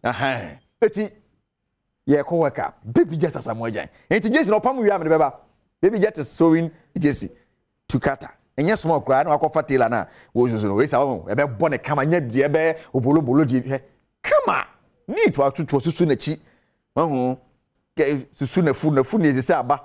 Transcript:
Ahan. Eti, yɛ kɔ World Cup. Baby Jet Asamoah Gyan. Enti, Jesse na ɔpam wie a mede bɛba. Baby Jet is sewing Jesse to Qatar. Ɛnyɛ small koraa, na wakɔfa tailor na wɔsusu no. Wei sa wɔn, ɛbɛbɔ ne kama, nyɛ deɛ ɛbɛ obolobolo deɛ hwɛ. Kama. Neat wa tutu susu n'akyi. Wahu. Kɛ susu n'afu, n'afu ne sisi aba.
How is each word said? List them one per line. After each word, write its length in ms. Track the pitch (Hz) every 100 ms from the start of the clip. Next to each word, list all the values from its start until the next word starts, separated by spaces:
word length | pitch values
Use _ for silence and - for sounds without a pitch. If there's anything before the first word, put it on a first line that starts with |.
Ahan. 560 | 123 113 139 123 98 - _ _
Eti, 280 | 214 208 214 _ _ _ _ _ _ _ _ _ -
yɛ 160 | 143
kɔ 80 | 139
World 240 | 170 151 -
Cup. 220 | 101 -
Baby 340 | 107 117 349 160
Jet 160 | 160
Asamoah 380 | 135 - 113 117
Gyan. 180 | 101 - _ _
Enti, 220 | 208 214
Jesse 180 | 269 220
na 100 | 214
ɔpam 220 | 233 262
wie 80 | 226
a 100 | 196
mede 100 | 160
bɛba. 240 | 160 147 - _ _ _ _
Baby 180 | 180 220
Jet 180 | 214 190
is 120 | 135
sewing 400 | - 165 160 165 - _ -
Jesse 320 | 147 123 95 - _ _ _ _ _
to 120 | -
Qatar. 320 | - 135 - _ _ -
Ɛnyɛ 200 | 156 214
small 240 | 160 156
koraa, 220 | - 135 143
na 120 | 147
wakɔfa 280 | 156 160 151
tailor 240 | 131 113
na 160 | 117 90 - _ 117
wɔsusu 300 | 123 110 104
no. 100 | 101
Wei 120 | 143
sa 120 | 127
wɔn, 260 | 139 110 92
ɛbɛbɔ 440 | 107 143 107 165
ne 60 | 131
kama, 260 | - 139 139
nyɛ 240 | 175 127
deɛ 200 | 120 143
ɛbɛ 280 | 156 160 160 -
obolobolo 520 | 131 123 151 135 135 147
deɛ 200 | 127 123
hwɛ. 160 | 135 - _ _ _
Kama. 440 | - 571 523 - - _ _ _ -
Neat 300 | 320 453 -
wa 120 | 139
tutu 280 | - 151 139
susu 260 | 151 - 170
n'akyi. 340 | 135 - 160 _ _ _ _ _ -
Wahu. 420 | 165 131 127 127 _ _ _ _ _ -
Kɛ 320 | 143 143 127 -
susu 260 | 135 -
n'afu, 300 | 165 131 156
n'afu 280 | 143 131 220
ne 120 | 160
sisi 200 | 131 131
aba. 280 | 160 131 139